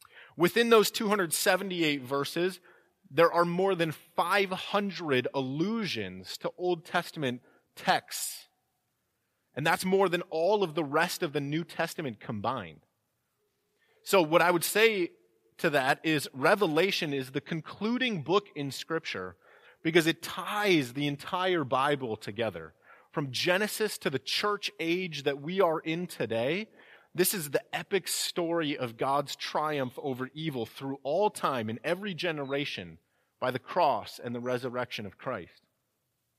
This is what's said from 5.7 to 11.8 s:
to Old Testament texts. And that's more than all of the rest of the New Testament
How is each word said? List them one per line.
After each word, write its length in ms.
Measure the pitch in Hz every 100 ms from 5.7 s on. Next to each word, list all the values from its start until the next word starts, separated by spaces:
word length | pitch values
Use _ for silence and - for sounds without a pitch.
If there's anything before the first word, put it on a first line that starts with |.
| 226 196 117 92 92 92 -
to 140 | - -
Old 280 | 180 175 -
Testament 560 | 180 170 - 139 123 _ _ _ -
texts. 720 | - 165 - - - - - _ _ _ _ _ _ _ _ _ _
And 140 | - 156
that's 160 | 180
more 240 | 185 190 196
than 140 | 175 170
all 340 | 160 170 214
of 120 | 185 151
the 80 | 147
rest 360 | 151 185 -
of 120 | 175
the 80 | 143
New 240 | 139 151 165
Testament 560 | -